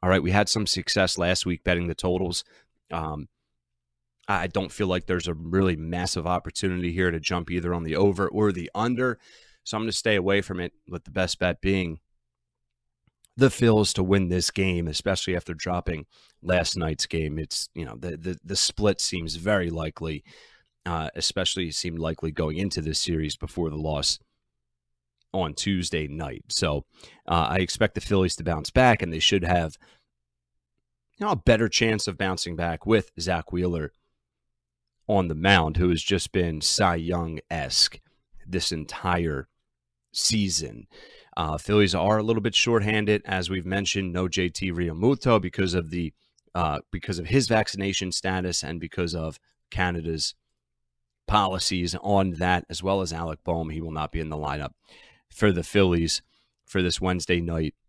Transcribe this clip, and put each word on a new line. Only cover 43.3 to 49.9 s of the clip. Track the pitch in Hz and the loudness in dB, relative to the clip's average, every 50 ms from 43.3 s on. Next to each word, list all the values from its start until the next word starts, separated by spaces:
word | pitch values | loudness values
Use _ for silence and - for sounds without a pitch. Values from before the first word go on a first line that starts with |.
| 98 92 90 87 | -2 -2 -2 -2
we've | 95 95 85 | -4 -4 -2
mentioned. | 87 95 98 101 95 - 101 95 92 | -2 -2 -2 0 0 -2 -2 -2 -2
No | 87 90 92 92 | 0 0 -2 0
J | 85 - 90 90 | 0 0 -2 -2
T | 82 - 95 95 | -2 -4 -4 -4
Realmuto | 85 85 87 85 80 80 92 123 139 - - 131 117 107 | -2 0 -2 -2 -2 2 2 2 2 2 2 4 4 4
because | 92 92 - - 95 92 85 | 4 0 -2 -2 -2 0 0
of | 92 85 78 | 0 -2 -2
the, | 80 87 85 78 - _ _ _ _ _ _ _ _ | -4 -4 -4 -4 -6 _ _ _ _ _ _ _ _
uh, | 90 85 80 73 71 - _ | -2 -2 0 -2 -4 -6 _
because | - 92 - - 98 85 | -10 -10 -6 -6 -6 -6
of | 85 80 | -4 2
his | 110 139 127 - | 2 2 2 4
vaccination | 117 110 104 - - 98 98 98 95 - 98 92 | 2 0 0 0 -4 -4 -2 -2 -2 -2 -2 -4
status | 87 - - 95 95 92 90 90 85 - - | -4 -4 -2 -2 -2 -2 -2 -2 -2 -4 -4
and | 67 82 85 | -6 -8 -8
because | 78 80 - - - 85 80 | -8 -8 -4 -4 -4 -2 -2
of | 85 80 80 73 - _ _ _ _ _ _ | -4 -4 -6 -6 -10 _ _ _ _ _ _
Canada's | - - 92 90 | -4 -2 -2 0